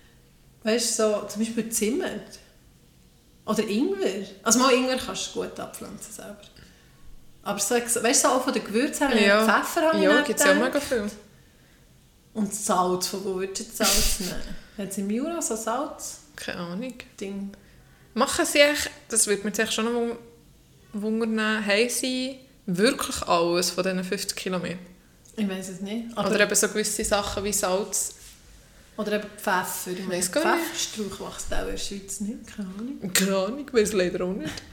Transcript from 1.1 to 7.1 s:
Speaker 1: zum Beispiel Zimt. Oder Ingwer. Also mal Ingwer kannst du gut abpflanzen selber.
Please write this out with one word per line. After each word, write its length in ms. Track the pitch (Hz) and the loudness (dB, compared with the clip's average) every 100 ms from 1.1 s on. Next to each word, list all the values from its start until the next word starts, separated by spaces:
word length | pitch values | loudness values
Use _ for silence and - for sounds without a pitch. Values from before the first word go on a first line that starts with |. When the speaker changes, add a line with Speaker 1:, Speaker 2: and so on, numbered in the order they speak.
| 208 208 | 2 -4
Speaker 1:
zum 140 | 208 | -4
Beispiel 260 | 226 233 220 | -2 -2 -2
Zimt. 360 | - 214 311 359 208 - - - - - - _ _ - _ _ _ - | 0 0 0 -2 -6 -12 -20 -20 -20 -20 -20 _ _ -20 _ _ _ -2
Oder 180 | 220 196 | 0 2
Ingwer. 580 | 208 339 392 311 202 190 - | 2 0 0 0 -2 -8 -4
Also 160 | 226 233 | 2 4
mal 140 | 262 | 6
Ingwer 240 | 254 254 262 | 6 4 -2
kannst 380 | - - - 185 | -4 -6 -6 -6
du 60 | |
gut 160 | 180 - | -8 -8
abpflanzen 520 | 180 - - - - | -12 -12 -14 -14 -14
selber. 300 | - - - - - - - - - - | -16 -16 -16 -20 -20 -20 -20 -20 -20 -18